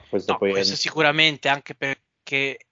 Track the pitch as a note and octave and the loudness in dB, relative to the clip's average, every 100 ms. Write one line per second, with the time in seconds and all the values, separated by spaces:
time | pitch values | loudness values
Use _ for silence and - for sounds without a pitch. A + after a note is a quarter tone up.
0 | - G2+ F#2 - G2+ G2 G2 G2 - D3+ | -4 -4 -2 0 0 2 0 -2 -2 2
1 | D3+ D3+ D#3 C#3+ C#3+ C#3 - D3 C#3 C3+ | 2 4 2 2 -2 -2 -4 -8 -6 -6
2 | _ _ - C#3 C#3 C3 _ | _ _ -6 -2 -2 -6 _